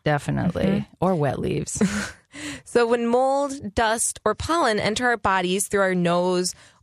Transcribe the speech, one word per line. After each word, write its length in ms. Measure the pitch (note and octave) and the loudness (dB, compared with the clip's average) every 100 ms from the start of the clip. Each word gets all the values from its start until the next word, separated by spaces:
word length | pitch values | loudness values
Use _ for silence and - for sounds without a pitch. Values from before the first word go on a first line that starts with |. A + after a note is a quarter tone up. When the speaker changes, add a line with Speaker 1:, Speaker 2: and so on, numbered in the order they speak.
Speaker 1:
Definitely. 600 | D3+ D3 - C#3 E3+ - | -2 0 0 -2 -2 0
Speaker 2:
Mm-hmm. 300 | F#3+ G3+ - - | 0 0 -4 -2
Speaker 1:
Or 140 | F3+ E3+ | 0 0
wet 240 | C#3+ - | 0 -2
leaves. 420 | - D3 - - | -4 -4 -4 -2
Speaker 2:
<laughs> 380 | G3 G#3 - - _ D4 D4 C#4 | 0 -2 -8 -12 _ -14 -12 -14
So 220 | - A#3+ A#3 | 0 2 2
when 200 | A#3+ A#3 | 2 2
mold, 680 | B3 C4+ C#4 C#4+ C#4 G3+ | 2 2 2 -2 -6 -6
dust, 460 | A#3+ A3 A3+ - - | 0 0 0 -4 -2
or 100 | G#3+ | -2
pollen 440 | G#3 - E4+ C4 G#3 | -2 0 0 2 2
enter 260 | G3+ A3 B3 | 0 0 0
our 100 | A3+ | 0
bodies 520 | G3+ F#3+ F3+ G3 - | 2 2 0 -2 0
through 120 | G3+ | 0
our 120 | F#3+ | 2
nose 600 | F3+ E3+ F3 F3+ F3+ F3+ - - _ | 2 2 2 2 0 -2 -6 -20 _